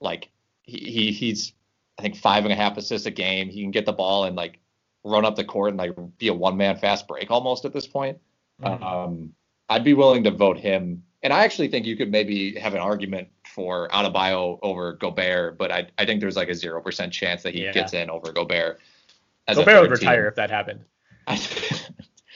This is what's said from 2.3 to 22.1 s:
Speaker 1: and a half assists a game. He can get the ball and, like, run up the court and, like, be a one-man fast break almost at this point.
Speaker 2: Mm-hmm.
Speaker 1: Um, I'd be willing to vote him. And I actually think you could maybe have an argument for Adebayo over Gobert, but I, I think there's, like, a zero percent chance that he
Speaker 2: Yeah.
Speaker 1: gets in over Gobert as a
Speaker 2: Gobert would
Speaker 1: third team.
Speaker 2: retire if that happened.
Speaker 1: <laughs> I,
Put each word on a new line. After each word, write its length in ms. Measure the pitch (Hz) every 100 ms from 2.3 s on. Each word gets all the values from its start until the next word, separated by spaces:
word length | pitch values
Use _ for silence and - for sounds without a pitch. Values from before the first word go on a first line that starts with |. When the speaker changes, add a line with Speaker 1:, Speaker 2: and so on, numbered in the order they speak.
| 104
Speaker 1:
and 80 | 104
a 40 | 104
half 200 | 104 104
assists 300 | - 107 107
a 60 |
game. 360 | 92 92 95 95
He 140 | 101
can 80 | 98
get 160 | 107 104
the 60 |
ball 320 | 104 95 98
and, 100 | 95
like, 240 | 90 85 - _ _ _ _
run 200 | 104 104
up 120 | 107 107
the 80 |
court 260 | 104 104 101
and, 80 | 98
like, 160 | 90 87 87 -
be 100 | -
a 60 |
one-man 420 | 87 92 95 98 98
fast 300 | 101 101 -
break 240 | 71 104
almost 340 | 120 127 127
at 80 | 139
this 140 | 143 -
point. 320 | 139 135 135 _ _ _ -
Speaker 2:
Mm-hmm. 200 | 98 95
Speaker 1:
Um, 500 | 92 90 87 82 80 - _ _ -
I'd 160 | 113
be 100 | 120
willing 300 | 139 135 123
to 60 | 104
vote 280 | 90 113 -
him. 460 | 104 95 90 87 - _
And 100 | 139
I 120 | 151
actually 240 | 220 - 147
think 180 | 135 113
you 100 | 110
could 140 | 104
maybe 440 | 107 104 101 98 98
have 180 | 107
an 60 | 98
argument 480 | 92 104 98 95 90 _ -
for 420 | - 90 90 85
Adebayo 680 | 101 98 95 95 95 90 87
over 320 | 101 90 87
Gobert, 640 | 82 92 85 90 90 85 82
but 140 | 95
I, 160 | 90 87 -
I 80 |
think 160 | 104 107
there's, 160 | 98 92
like, 120 | 90
a 60 |
zero 280 | 87 87 82
percent 300 | 92 - 87
chance 300 | - 90 87
that 100 | 92
he 100 | 85
Speaker 2:
Yeah. 80 | 95
Speaker 1:
gets 220 | 95 90
in 160 | 90 82
over 220 | 82 82
Gobert 480 | 82 85 87 82 82 _ _ _ _ _ _ -
as 100 | 110
a 20 |
Speaker 2:
Gobert 220 | 190 208
would 80 | 160
Speaker 1:
third 100 | 123
team. 80 | 113
Speaker 2:
retire 200 | 120 104
if 60 |
that 160 | 113 104
happened. 340 | 107 101 104 - _
Speaker 1:
<laughs> 220 | _ _ -
I, 80 | 208 - - - - - - -